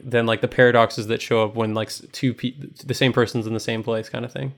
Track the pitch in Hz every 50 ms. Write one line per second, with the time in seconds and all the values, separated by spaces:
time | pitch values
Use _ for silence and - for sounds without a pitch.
0 | - 127 117 120 117 113 113 107 - 120 - - 127 123 120 117 113 107 - -
1 | 107 104 113 113 - - 123 113 110 104 107 113 113 107 107 110 110 107 - -
2 | - - - - - 127 117 - - 123 - 143 139 - - - - 135 127 -
3 | 139 127 117 127 117 - - 120 107 110 113 107 - - 113 113 110 113 113 110
4 | 110 - - 120 117 117 - 139 135 135 135